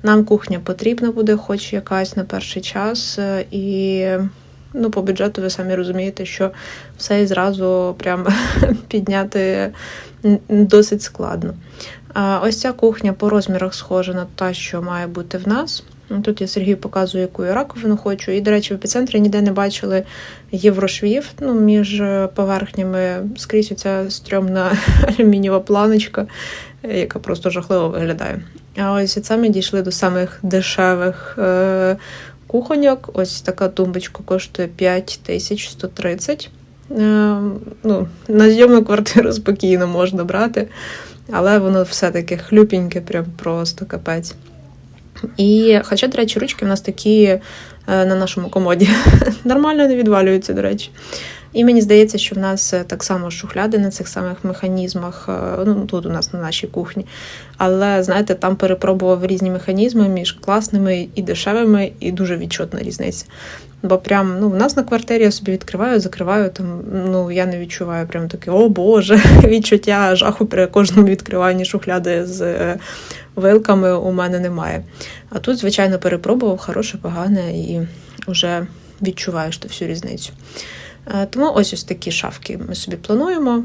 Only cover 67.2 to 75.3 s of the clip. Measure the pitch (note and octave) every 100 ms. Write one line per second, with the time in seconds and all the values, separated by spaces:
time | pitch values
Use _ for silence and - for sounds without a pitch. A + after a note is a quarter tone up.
67.2 | F3 F3+ F#3 F3 F3 - F3 E3 E3 E3+
68.2 | E3 - - F#3 A#3 F3+ F#3 A3 F#3+ G#3
69.2 | G#3+ - A3+ A3 G#3+ G#3 G#3 G3+ F#3+ F#3
70.2 | G3+ G#3 G#3+ F#3+ F3+ G3+ G3+ F#3 G3 F#3+
71.2 | - F#3 F3+ F#3 F#3 G#3 - F3+ F3 E3+
72.2 | F3+ F#3 F3 F3 F3 F3+ - - - -
73.2 | - - F#3+ G#3+ G#3+ G3 F#3 F3+ F#3 F#3
74.2 | F3+ F3+ F3+ E3+ D#3+ D#3+ E3 - - -
75.2 | -